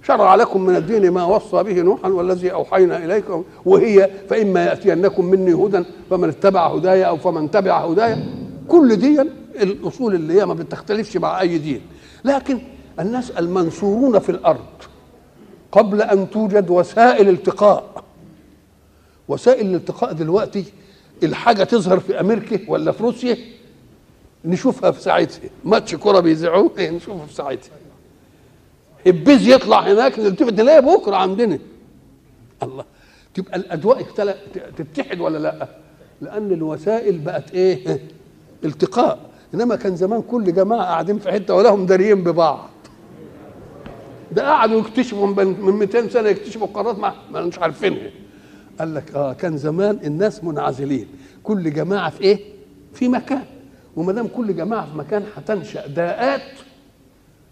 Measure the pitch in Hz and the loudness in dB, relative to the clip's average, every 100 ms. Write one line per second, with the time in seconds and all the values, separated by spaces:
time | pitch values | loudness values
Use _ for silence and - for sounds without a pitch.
0 | - 240 196 190 240 196 185 175 165 226 | 0 2 6 6 4 2 2 0 2 2
1 | 185 180 175 208 - 175 196 180 175 233 | 2 2 2 0 0 -2 0 2 2 0
2 | 185 190 180 180 180 185 - 190 180 170 | 0 -2 0 -2 -2 -4 -2 4 4 2
3 | 165 208 196 170 185 - 175 190 233 196 | -2 -4 -2 -8 -8 -6 4 4 6 6
4 | 190 - - 214 202 180 175 - 202 165 | 6 0 -4 0 2 2 0 0 0 2
5 | 190 - 180 190 185 165 202 190 175 - | 0 0 2 2 4 2 2 0 -4 -12
6 | - 185 170 - 196 190 160 156 180 190 | -4 -2 -2 2 2 2 0 0 2 4
7 | 185 165 185 165 151 208 190 170 156 170 | 2 0 -2 -4 -2 0 2 0 0 0
8 | 226 220 - - - - - 339 269 214 | 0 -2 -8 -12 -14 -16 2 4 6 4
9 | 262 294 302 - - - 190 202 180 - | 4 2 0 -4 -18 -4 -2 -2 -8 -4
10 | 240 185 156 180 185 165 165 156 - 208 | -2 -2 2 2 2 -4 -8 -12 -6 -4
11 | 214 180 160 175 190 170 147 117 - - | -4 -4 -4 -2 -2 -2 -4 -8 -8 -20
12 | - - 240 277 269 247 - - - - | -20 -8 -2 -2 -2 -6 -6 -20 -18 -8
13 | 185 247 247 185 170 185 165 151 202 214 | -6 -6 -8 -6 -2 -2 -2 -2 -2 2
14 | 269 208 - 180 175 139 104 - - - | 2 2 0 -2 0 0 -6 -20 -20 -20
15 | _ - _ _ - - _ 196 220 208 | _ -20 _ _ -20 -20 _ 2 4 0
16 | 226 196 190 208 220 208 175 180 170 - | 2 0 0 -2 2 0 2 0 2 4
17 | 240 240 196 180 - - 208 170 - - | 4 6 4 4 0 2 4 4 -2 -20
18 | - _ - - _ _ _ _ _ _ | -20 _ -20 -20 _ _ _ _ _ _
19 | _ _ - 139 233 254 202 175 - - | _ _ -8 0 2 2 2 -2 -4 -6
20 | 240 160 160 190 202 202 175 - - _ | -6 -4 0 0 0 -6 -10 -16 -20 _
21 | _ - 160 - - 208 185 240 175 185 | _ -4 -4 0 0 2 2 0 2 0
22 | - 180 180 226 - 214 - 160 160 - | 0 -4 0 -2 -2 -8 -4 -4 -2 -2
23 | 226 240 247 226 - - - _ _ _ | -4 -4 -4 -4 -6 -20 -20 _ _ _
24 | _ _ _ _ 160 180 - - 180 - | _ _ _ _ -4 -2 -2 2 0 0
25 | - 170 170 - - - 156 220 - 156 | -2 0 0 -6 -20 -12 0 0 0 -4
26 | 208 196 170 156 170 175 240 - 170 170 | 2 4 4 0 2 2 2 0 -6 -6
27 | - 190 151 - 143 127 - - - _ | -10 -14 -14 -12 -10 -10 -12 -20 -20 _
28 | _ _ _ _ _ _ _ _ _ _ | _ _ _ _ _ _ _ _ _ _
29 | 185 170 156 277 196 262 196 - - 202 | 2 4 6 6 6 4 6 2 4 2
30 | 254 226 208 185 247 202 233 311 262 370 | 2 0 -2 0 0 2 6 6 6 2
31 | 220 190 185 196 233 156 - - _ - | 2 0 -2 0 -2 -2 -8 -20 _ -20
32 | _ _ _ _ - _ 123 135 - _ | _ _ _ _ -20 _ -12 -12 -18 _
33 | _ _ _ - 185 185 190 170 190 262 | _ _ _ -14 -10 -10 -8 -4 0 0
34 | - - 202 190 - 185 - - 160 - | -2 -6 -6 -6 -12 -18 -16 -16 -12 -10
35 | - 185 165 156 160 156 143 - _ _ | -10 -6 -6 -4 -6 -8 -14 -16 _ _
36 | - _ 147 208 208 170 156 151 156 220 | -20 _ -12 -8 -4 -4 -4 -6 -4 -2
37 | 208 170 151 165 - 185 185 175 165 147 | -2 -4 -6 -8 -8 -2 0 0 -4 -8
38 | - - - _ _ - 160 - 180 233 | -8 -20 -20 _ _ -10 -10 -4 -2 0
39 | 294 - - - _ 180 240 214 202 175 | 0 -2 -12 -20 _ -4 -2 -2 -4 -2
40 | 185 226 - 240 190 170 190 233 185 170 | -2 -2 -4 -2 0 0 0 0 -2 -4
41 | 165 208 185 196 175 180 226 202 185 185 | -2 -4 -2 -4 0 4 4 4 2 2
42 | 208 196 170 165 160 123 - - - - | 4 2 2 2 0 0 -12 -20 -20 -20
43 | - - - - - - - - - - | -20 -20 -20 -20 -20 -20 -20 -20 -20 -20
44 | - - - 175 269 302 226 220 208 - | -20 -20 -6 -4 0 2 2 2 0 -4
45 | 247 202 202 196 190 180 196 208 202 233 | -4 -2 -2 2 0 0 0 0 0 0
46 | 226 247 214 196 - 220 208 208 208 208 | 0 0 0 -2 -6 -10 -8 -6 -6 -4
47 | 202 - - 156 170 180 165 - 196 151 | -6 -8 -14 -8 -8 -4 -6 -2 -4 -4
48 | 107 - - - - - - - 160 151 | -10 -18 -20 -20 -20 -20 -20 -12 -10 -10
49 | - 139 139 127 175 151 151 165 208 208 | -10 -6 -6 -6 -6 -4 -4 -2 -2 -2
50 | 147 151 208 208 170 147 143 131 139 135 | -6 -2 -2 -2 -8 -6 -6 -6 -4 -6
51 | 101 - - - - 208 160 147 160 202 | -6 -20 -20 -16 -6 -4 -2 -4 -4 -4
52 | 170 - 190 208 - - - - - - | -4 0 0 0 -4 -20 -20 -20 -20 -4
53 | 247 247 - 262 - - - - _ - | -2 -2 -4 -8 -8 -20 -20 -20 _ -6
54 | 180 208 233 262 220 170 170 220 147 151 | -4 -4 -6 -6 -6 -4 -4 -6 -8 -12
55 | 143 214 - - 147 208 147 - 143 143 | -6 -6 -6 -14 -6 -6 -6 -14 -8 -4
56 | 170 196 247 277 - - - _ _ _ | -4 -2 -2 -4 -8 -20 -20 _ _ _
57 | _ _ _ _ _ | _ _ _ _ _